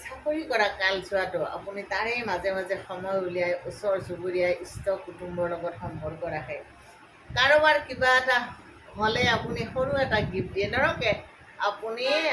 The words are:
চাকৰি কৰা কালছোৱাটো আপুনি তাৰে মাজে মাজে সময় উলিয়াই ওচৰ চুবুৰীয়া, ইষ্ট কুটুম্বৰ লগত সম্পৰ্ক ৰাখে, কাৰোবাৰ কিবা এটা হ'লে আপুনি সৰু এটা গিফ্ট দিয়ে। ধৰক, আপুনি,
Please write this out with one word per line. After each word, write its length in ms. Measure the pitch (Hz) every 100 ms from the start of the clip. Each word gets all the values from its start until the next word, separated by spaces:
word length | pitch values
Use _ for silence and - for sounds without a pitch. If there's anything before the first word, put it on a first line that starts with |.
চাকৰি 380 | - 262 302 311 311
কৰা 160 | 226 202 202
কালছোৱাটো 640 | 190 196 180 196 180 170 147 165
আপুনি 240 | 196 202 196
তাৰে 200 | 196 220 240 226
মাজে 200 | 185 190 190
মাজে 200 | 180 190 -
সময় 320 | 180 190 196 180
উলিয়াই 280 | 175 175 180 180
ওচৰ 280 | - 208 190 175
চুবুৰীয়া, 420 | 175 180 180 180 175
ইষ্ট 220 | 180 - 196 190
কুটুম্বৰ 440 | - 165 180 175 175
লগত 200 | 170 170 -
সম্পৰ্ক 380 | 170 160 156 156 165 156
ৰাখে, 220 | - 143 - - - - - - - 240
কাৰোবাৰ 400 | 262 302 311 294 285
কিবা 220 | 247 254 254
এটা 160 | 254 247 240 - - - - 196
হ'লে 260 | 214 233 247 226
আপুনি 260 | 233 233 226
সৰু 200 | 262 262 277 262
এটা 140 | 214 185
গিফ্ট 200 | 185 180 185
দিয়ে। 120 | 202 240
ধৰক, 260 | 302 - 233 196 - - - - -
আপুনি, 380 | - 220 226 262 302 311